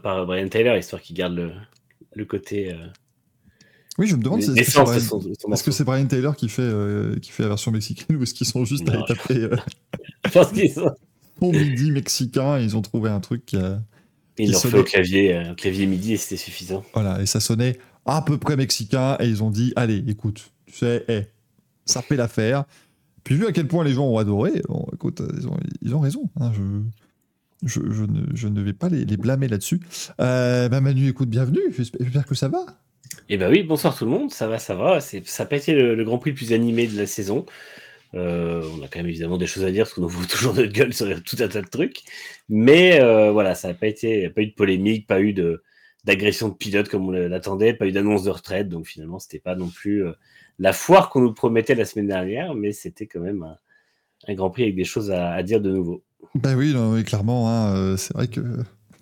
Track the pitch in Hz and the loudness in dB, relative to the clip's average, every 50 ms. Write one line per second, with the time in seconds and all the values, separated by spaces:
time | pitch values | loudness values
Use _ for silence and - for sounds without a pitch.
0 | - 101 95 92 90 87 92 92 98 95 - 110 113 123 113 92 85 - - 87 | -4 -2 -2 -2 -2 -2 -2 -2 -2 0 2 2 4 4 4 2 0 -4 -10 -14
1 | - - 85 90 90 90 87 87 85 82 82 98 107 - _ _ _ _ _ _ | -12 -10 -6 -4 -4 -2 -2 -4 -6 -6 -8 -12 -18 -20 _ _ _ _ _ _
2 | - _ - 107 104 - 107 98 - - 107 101 98 92 85 82 82 85 90 - | -20 _ -14 -12 -8 -8 -8 -8 -8 -6 -6 -6 -6 -6 -8 -12 -14 -18 -20 -20
3 | _ _ _ _ _ _ _ _ _ _ _ _ _ _ _ _ _ _ - - | _ _ _ _ _ _ _ _ _ _ _ _ _ _ _ _ _ _ -2 -2
4 | 196 220 170 120 110 131 - - 104 120 131 117 123 - - 143 131 117 120 123 | 0 2 2 2 2 0 0 0 0 2 4 4 2 6 6 6 6 6 4 2
5 | 117 110 110 98 95 90 98 - - 104 104 - - 156 - - 143 127 131 135 | 0 0 -2 -4 -4 -6 -8 -8 -4 -4 -4 -2 0 -2 0 0 0 0 2 0
6 | 139 127 139 127 123 147 147 - 127 110 - - 127 120 107 104 101 101 104 104 | 0 2 2 0 0 0 -2 -2 -4 -4 -2 -2 -2 -2 0 -2 -2 -2 -2 -2
7 | 107 107 110 - - - - - 113 104 104 104 - 117 110 110 107 - 165 - | -2 -2 -4 -4 -6 -8 -6 -4 -2 -2 -2 -2 -2 -2 -2 -2 -4 -6 -10 -8
8 | - - 156 143 123 117 - - - - - 127 123 107 143 143 170 147 110 107 | -4 -2 -2 -2 -2 -4 -4 -6 -6 -4 -2 -2 -2 -2 -2 -2 0 0 0 0
9 | 107 - 117 - - - 131 120 113 107 120 120 - - - - _ _ - - | 0 -2 -2 -2 0 -2 0 0 0 0 -2 -2 -4 -6 -14 -16 _ _ -16 -16
10 | - - - _ - 190 - 180 180 180 208 214 196 - - - - - - - | -16 -18 -14 _ -6 4 6 6 6 8 4 2 2 2 2 2 0 -2 -2 -2
11 | _ _ _ _ _ _ _ - 180 180 160 147 151 143 127 120 143 156 143 139 | _ _ _ _ _ _ _ 0 2 2 4 4 2 2 2 0 0 0 0 0
12 | - - - - 131 120 - 139 131 143 147 131 117 107 98 110 98 - - 117 | -2 -4 -4 -4 -4 -2 0 0 0 2 0 0 0 0 0 -2 -2 -2 -2 -2
13 | 107 110 104 101 92 - 120 120 - - - 98 92 95 95 107 110 - _ _ | 0 0 0 -2 -2 -4 -6 -8 -6 -4 -4 -2 -2 -2 -4 -6 -8 -10 _ _
14 | _ _ _ _ _ _ _ - 107 101 95 90 - 123 127 135 123 - - 98 | _ _ _ _ _ _ _ -2 0 2 2 2 2 4 6 6 6 6 4 2
15 | 90 90 95 98 98 95 87 85 85 85 87 - - 98 92 98 98 95 95 90 | 2 4 4 4 4 4 4 2 -2 -6 -10 -4 -4 -2 0 0 0 0 0 0
16 | 95 113 110 98 - - 98 90 - 92 87 - 90 90 95 98 104 - - 113 | -2 -2 -2 -2 -2 -6 -8 -10 -10 -12 -14 -14 -10 -8 -8 -8 -8 -6 -4 -2
17 | 104 98 92 95 98 - - 113 - - 113 110 123 127 123 - - - _ _ | 0 0 0 -2 -2 0 0 -2 0 0 0 0 0 -2 -2 -4 -10 -18 _ _
18 | _ 117 139 160 - - 147 - - 151 151 135 135 - - - 107 - - 131 | _ -2 -2 0 0 0 -2 0 0 0 0 0 0 0 -2 -4 -2 -2 0 0
19 | 127 135 139 - 113 120 110 101 110 110 101 107 123 127 - - 123 110 107 98 | 2 0 0 0 0 0 0 0 0 0 0 0 0 0 2 0 2 2 0 0
20 | 120 113 104 - - 107 104 - - - _ _ _ - - - 123 120 120 117 | -2 -2 -4 -4 -4 -6 -6 -6 -12 -20 _ _ _ -20 -8 -4 -2 0 0 0
21 | 117 - 117 104 98 - _ _ _ _ _ _ _ _ _ _ _ - 117 127 | -2 -2 -2 -2 -4 -6 _ _ _ _ _ _ _ _ _ _ _ -4 -4 -4
22 | - - 151 127 120 110 - - 110 113 135 139 139 - _ _ _ _ _ _ | 0 0 0 0 0 0 0 0 2 2 2 0 -2 -6 _ _ _ _ _ _
23 | _ _ _ _ _ - 131 156 226 220 151 180 156 123 160 175 160 143 131 131 | _ _ _ _ _ 0 0 2 2 2 2 0 0 0 0 2 2 2 2 2
24 | 143 131 113 110 107 101 101 101 131 202 311 - - - - - - - - - | 2 2 2 2 2 2 2 2 2 0 0 -2 -2 -4 -4 -6 -6 -6 -8 -6
25 | - - - - - - - - - - - - - - - - - 117 123 156 | -6 -6 -6 -6 -8 -6 -6 -6 -6 -6 -6 -6 -6 -8 -10 -8 -6 -4 0 0
26 | 143 135 180 294 277 - - - 120 117 110 101 98 98 101 104 107 113 110 - | 0 0 0 -2 -6 -6 -4 -2 -2 -2 -2 -2 -2 -2 -2 -4 -4 -6 -8 -10
27 | _ _ _ _ _ _ _ _ _ _ _ _ 175 123 - - - - 110 110 | _ _ _ _ _ _ _ _ _ _ _ _ -6 -4 -4 -2 -2 -2 -2 -2
28 | 107 104 104 104 - - - 113 120 104 104 104 98 101 98 - 165 180 170 131 | -2 -2 -2 -2 -2 -4 -4 -4 -4 -2 -2 -2 -2 -2 -4 -2 -2 -2 0 0
29 | - 98 104 95 - 120 135 135 139 123 107 98 - - 165 180 - - - - | 0 -2 -2 -2 0 0 0 0 0 0 -2 -2 -2 -2 -2 -4 -4 -6 -12 -14
30 | - - - - - 127 127 127 123 123 123 123 123 120 123 135 135 139 135 131 | -14 -14 -4 0 2 2 2 2 2 2 2 2 2 2 2 2 2 2 2 2
31 | 139 135 127 - 135 120 110 127 131 127 160 370 403 320 - - 120 - - - | 2 2 2 0 -2 0 0 0 2 2 2 2 0 0 -2 -2 -4 -6 -4 -4
32 | 123 123 123 143 135 - 131 - 143 135 - 370 359 - - _ _ _ _ _ | -4 0 0 0 0 0 -2 -2 0 0 -2 -2 -4 -6 -12 _ _ _ _ _
33 | _ - - - - - - 95 92 95 143 202 185 156 160 143 175 160 131 - | _ -18 -18 -18 -6 -4 -2 0 4 6 6 4 4 2 0 2 2 0 0 0
34 | 120 113 143 226 294 262 - - 117 110 113 110 - - 98 90 120 175 185 147 | -2 0 0 0 -2 -4 -4 -4 -4 -4 -4 -4 -4 -6 -4 -2 2 2 2 2
35 | - - - 95 - - - - 113 - 147 139 143 - 156 139 127 120 113 113 | 0 -4 -10 -12 -12 -10 -8 -8 -4 -4 -4 -2 0 2 4 4 4 4 4 0
36 | 110 110 120 120 - 151 139 135 123 113 113 113 117 117 117 117 120 113 104 101 | 0 -2 -2 -2 -2 -4 -6 -6 -2 0 2 2 2 2 2 2 0 0 0 -2
37 | 101 95 - - 98 98 104 147 180 - - - - - - - - - - - | -4 -4 -4 -6 -6 -4 -4 -4 -4 -6 -14 -20 -20 -20 -20 -20 -20 -20 -20 -20
38 | _ _ - 90 90 87 85 87 85 85 85 85 80 78 82 78 69 67 - 85 | _ _ -8 -6 -4 -4 -2 -2 -2 -2 -4 -4 -6 -8 -10 -12 -14 -12 -10 -8
39 | 85 85 82 82 85 85 90 90 87 82 - 95 95 92 92 104 110 - - 92 | -8 -6 -6 -6 -4 -4 -2 -2 -4 -4 -4 -4 -2 -2 0 0 0 0 -2 -4
40 | 87 82 87 90 90 - - - 120 127 95 127 117 104 101 120 139 120 - - | -4 -4 -4 -6 -6 -4 -2 -2 0 0 2 2 0 2 2 0 0 0 0 -2
41 | 113 98 95 85 - - - - 117 98 101 104 92 - - 120 180 269 - - | -4 -4 -4 -6 -6 -8 -4 -2 -2 -2 -2 -6 -6 -6 -4 -4 -4 -4 -4 -10
42 | - - - - - - - - _ - 107 107 117 127 151 170 180 180 175 147 | -18 -20 -20 -18 -18 -18 -20 -20 _ -2 0 4 8 8 10 10 10 8 8 8
43 | 127 117 110 110 107 107 104 104 98 95 90 - - 92 87 - 110 110 107 - | 8 8 8 8 8 6 6 4 2 2 0 -2 -4 -6 -6 -2 -2 -4 -2 -2
44 | - 113 110 104 92 85 - 110 110 107 - - 101 98 95 92 98 107 113 107 | -2 0 0 0 -2 -2 0 -2 -2 -2 0 0 2 2 2 2 2 0 0 0
45 | 104 - 104 95 101 107 101 95 87 85 82 - - _ _ _ _ _ _ _ | 0 0 2 2 2 2 2 0 -2 -2 -2 -4 -8 _ _ _ _ _ _ _
46 | _ 104 101 95 104 104 95 - 117 104 90 - - 104 98 101 101 - - 98 | _ 0 0 2 2 0 0 0 -2 -4 -4 -6 -6 -2 0 0 0 0 -2 -2
47 | 95 92 92 90 90 87 90 92 - 98 98 95 110 117 117 - 107 98 95 98 | -2 -2 -2 -2 -2 -2 -4 -4 -4 -6 -2 2 2 2 2 2 -2 0 0 0
48 | 101 104 104 98 92 98 90 - - - 92 98 104 92 85 82 80 - - 80 | 2 2 2 2 0 -2 -4 -4 -8 -6 -6 -4 -4 -4 -6 -10 -10 -12 -16 -16
49 | 78 80 90 95 - - - 76 - 92 92 92 90 87 - - - 101 104 101 | -14 -14 -14 -14 -14 -16 -18 -12 -8 -8 -6 -6 -6 -8 -10 -8 -4 -2 -2 -2
50 | 95 85 80 - _ _ _ - - _ _ - 92 95 92 - - - 180 190 | -2 -4 -6 -10 _ _ _ -20 -20 _ _ 0 0 0 0 0 4 6 6 6
51 | 180 - - 135 123 120 107 - - 120 113 117 113 - 135 117 104 - - 107 | 6 6 4 4 4 4 2 0 0 2 2 2 2 2 2 2 2 -2 -2 -2
52 | 101 101 95 92 92 95 107 127 180 180 147 107 104 101 101 - - 92 - - | -2 -2 -2 -2 -2 -4 -4 -6 -6 -6 -6 -4 -4 -4 -6 -6 -12 -16 -14 -14
53 | 107 - - 87 85 95 104 95 82 78 78 - _ _ _ _ _ _ _ _ | -16 -12 -10 -8 -6 -6 -6 -8 -8 -12 -16 -20 _ _ _ _ _ _ _ _
54 | _ _ _ _ - - 101 92 95 92 90 127 120 107 95 92 90 - - 120 | _ _ _ _ -10 -10 -4 -2 -2 -2 0 0 0 0 0 -2 -4 -4 -4 -4
55 | 104 101 92 90 87 87 85 92 90 95 113 107 104 95 95 95 90 85 90 - | -4 -2 -2 -2 -2 -2 -4 -4 -2 0 0 0 0 0 0 0 -2 -4 -6 -8
56 | - _ _ _ - - - 127 117 139 131 127 143 156 139 123 113 110 113 113 | -12 _ _ _ -20 -8 -4 -2 0 0 2 2 2 2 2 2 2 2 0 0
57 | 104 - - 101 101 117 123 123 117 113 113 113 110 101 98 95 92 95 95 95 | 0 -2 -2 -2 0 0 0 0 0 0 0 0 0 0 0 0 0 0 -2 -4
58 | - - - 110 123 110 110 120 113 120 120 123 117 - - _ _ _ _ _ | -4 -6 -4 -4 -4 -4 -4 -6 -6 -6 -6 -6 -8 -8 -12 _ _ _ _ _